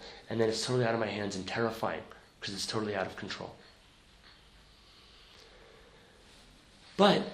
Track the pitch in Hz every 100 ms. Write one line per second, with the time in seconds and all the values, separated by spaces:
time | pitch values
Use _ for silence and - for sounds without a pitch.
0 | - - - 113 113 110 - 123 117 113
1 | 107 101 101 95 92 - 117 113 101 80
2 | - - - - - 95 - 113 107 101
3 | 92 - 98 - 92 - - - - -
4 | - - - - - - - - - -
5 | - - - - - - - - - -
6 | - - - - - - - - - -
7 | 202 160 -